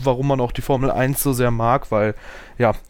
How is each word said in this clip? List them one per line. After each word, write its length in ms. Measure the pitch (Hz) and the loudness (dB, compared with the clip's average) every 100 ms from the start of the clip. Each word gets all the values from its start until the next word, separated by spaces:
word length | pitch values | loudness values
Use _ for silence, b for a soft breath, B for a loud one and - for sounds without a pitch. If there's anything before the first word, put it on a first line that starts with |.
warum 240 | 135 123 139 | 0 0 0
man 120 | 135 | 0
auch 120 | 123 | 0
die 100 | - | -2
Formel 300 | - 135 135 | -2 0 0
eins 280 | - 131 139 | 2 0 0
so 120 | 143 | 0
sehr 180 | 123 123 | 2 2
mag, 400 | 117 113 139 - | 2 2 0 0
weil, 240 | 107 107 - B B B B | 0 0 -2 B B B B
ja, 160 | 117 - - | 0 0 -4